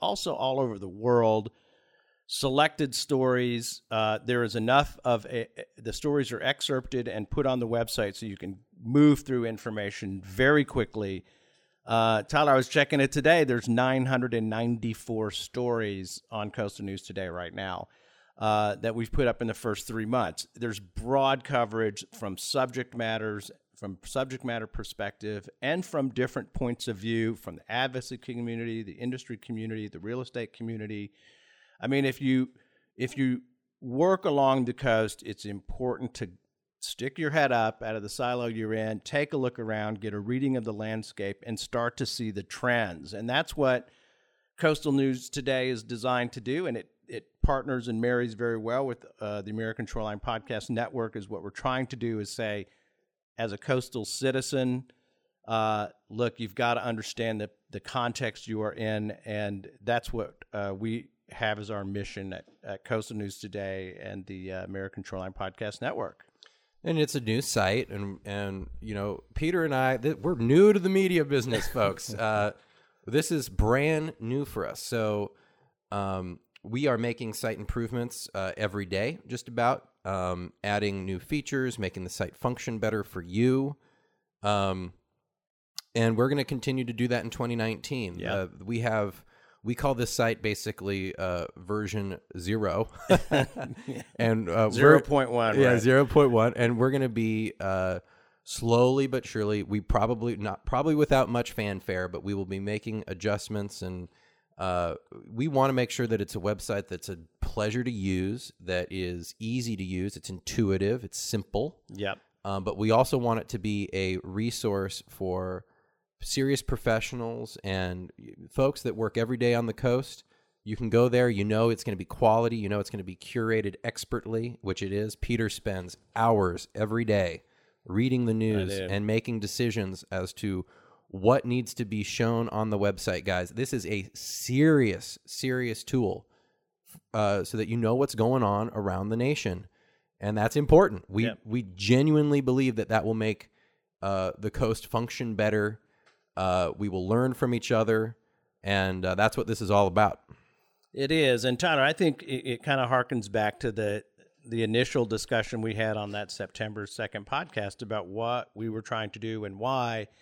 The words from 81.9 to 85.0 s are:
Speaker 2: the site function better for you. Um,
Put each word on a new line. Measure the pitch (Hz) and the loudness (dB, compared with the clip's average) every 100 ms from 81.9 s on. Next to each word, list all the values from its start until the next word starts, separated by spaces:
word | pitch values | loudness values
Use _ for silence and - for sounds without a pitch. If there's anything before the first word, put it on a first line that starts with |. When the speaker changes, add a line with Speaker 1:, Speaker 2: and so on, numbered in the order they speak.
| 95 | -6
Speaker 2:
the | 92 | -10
site | - 92 | -6 -8
function | - 123 120 - 113 | -4 -4 -4 -6 -2
better | 110 107 | -2 -2
for | 98 92 | -6 -10
you. | 87 101 127 131 139 143 _ _ _ _ _ - | -4 2 4 4 0 -6 _ _ _ _ _ -6
Um, | 101 104 98 92 90 - | 0 2 2 -2 -8 -14